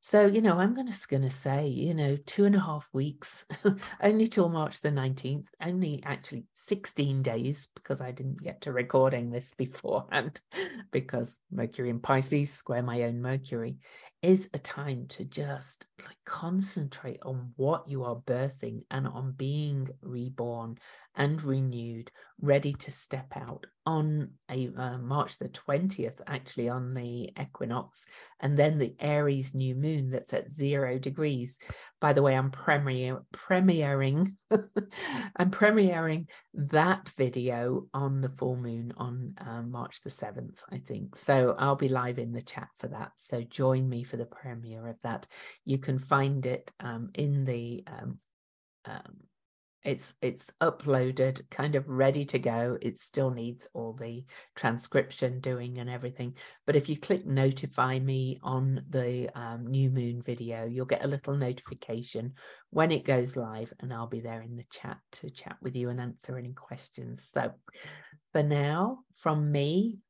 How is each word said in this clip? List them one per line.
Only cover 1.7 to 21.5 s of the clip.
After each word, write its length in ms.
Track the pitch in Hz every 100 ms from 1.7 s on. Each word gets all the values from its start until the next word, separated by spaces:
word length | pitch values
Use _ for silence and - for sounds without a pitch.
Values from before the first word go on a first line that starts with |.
| 123 147
know, 220 | 160 143 143 -
two 200 | - 202
and 100 | 202
a 40 |
half 260 | 160 151 -
weeks, 520 | 131 143 147 - - - - 208
<laughs> 280 | 196 - -
only 260 | 202 220 220
till 200 | 214 170
March 320 | 165 151 -
the 120 | 151
nineteenth, 580 | 143 131 131 135 143 - _
only 400 | 170 180 180 143 143
actually 400 | 135 - 131 -
sixteen 680 | - - 196 - - 143 135
days 460 | 131 113 127 147 - -
because 240 | - 135
I 120 | 127
didn't 300 | 127 135 131
get 200 | - 120
to 100 | -
recording 580 | 127 123 135 131 131 120
this 240 | 120 -
<laughs> 40 | -
beforehand 840 | 131 131 - - - - 131 - _ - 381 262 -
because 480 | 131 131 123 117 - _
Mercury 380 | 98 117 - 123
in 100 | 117
Pisces, 500 | - 135 135 147 143
square 320 | - - 123
my 220 | 123 120
own 180 | 117 120
Mercury, 540 | 123 131 131 120 117 131 - - - _
is 280 | 170 190 190
a 40 | 143
time 500 | - - 143 127 131
to 180 | - 135
just, 640 | 139 143 139 131 - - _ -
like, 120 | - -
concentrate 960 | - 170 185 196 - 143 - 131 -
on 280 | - 131 123 120
what 340 | 135 165 -
you 160 | 139 123
are 100 | 120
birthing 680 | - 123 139 135 117 113 -
and 140 | 131 135
on 260 | - 135
being 580 | 135 135 147 151 139 131 131
reborn 760 | - 123 123 131 120 117 113 117 - - - -
and 260 | 143 156
renewed, 680 | 151